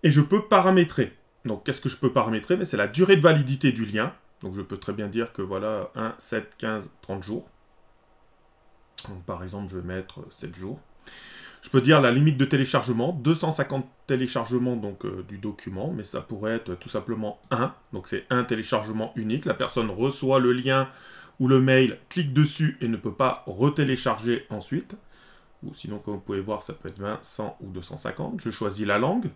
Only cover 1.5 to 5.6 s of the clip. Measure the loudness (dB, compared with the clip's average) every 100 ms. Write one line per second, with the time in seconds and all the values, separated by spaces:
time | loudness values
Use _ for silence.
1.5 | -6 -4 -4 -4 0 0 2 0 -2 0
2.5 | -2 0 0 0 2 6 8 8 6 2
3.5 | 2 2 2 -2 -2 -4 -6 _ _ -12
4.5 | -10 -10 -10 -8 -6 -4 -4 -4 -6 -6
5.5 | -4